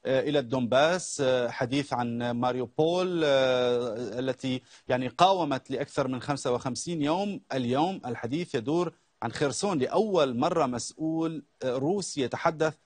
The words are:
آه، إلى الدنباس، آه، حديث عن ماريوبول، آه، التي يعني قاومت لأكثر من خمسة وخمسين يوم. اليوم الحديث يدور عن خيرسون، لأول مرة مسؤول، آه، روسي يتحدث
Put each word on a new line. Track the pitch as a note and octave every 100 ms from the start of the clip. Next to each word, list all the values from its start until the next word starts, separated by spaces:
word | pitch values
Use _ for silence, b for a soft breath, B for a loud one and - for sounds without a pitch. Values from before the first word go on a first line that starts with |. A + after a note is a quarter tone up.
| -
آه، | C3
إلى | B2 D3
الدنباس، | A#2+ C3 A#2+ B2+ D#3 F3+ - - C3
آه، | B2+ A#2+
حديث | - B2+ C#3 C#3
عن | B2 A#2+ A#2 A#2+
ماريوبول، | A#2+ B2+ B2 A#2+ - D#3+ F3 F#3 F3 D3+
آه، | C3+ C3 B2+ B2 B2 A#2+ A2 A#2+ A#2
التي | C3 B2+ C3 B2+ B B -
يعني | B2+ B2+
قاومت | - F#3 F#3+ D3+ C3 -
لأكثر | C#3+ C#3+ - C3
من | B2+
خمسة | B2+ C#3 C3+
وخمسين | B2 - A#2+ - E3+
يوم. | C#3+ F3 G#3 F#3+ _
اليوم | C3+ A#2+ C3 E3+ F#3+ B2
الحديث | A#2 A#2 D3 F3 B2+
يدور | A2+ E3 E3+ b b _
عن | A#2
خيرسون، | - C#3+ B2 G3+ E3+
لأول | B2+ E3+ A3 F#3 C#3 A#2+
مرة | D#3 E3+ D3
مسؤول، | A#2+ - - D#3+ D#3+ E3 D#3 - _
آه، | C3 B2
روسي | C#3 G3+ F3 D3
يتحدث | A#2+ - E3 D#3 D#3 -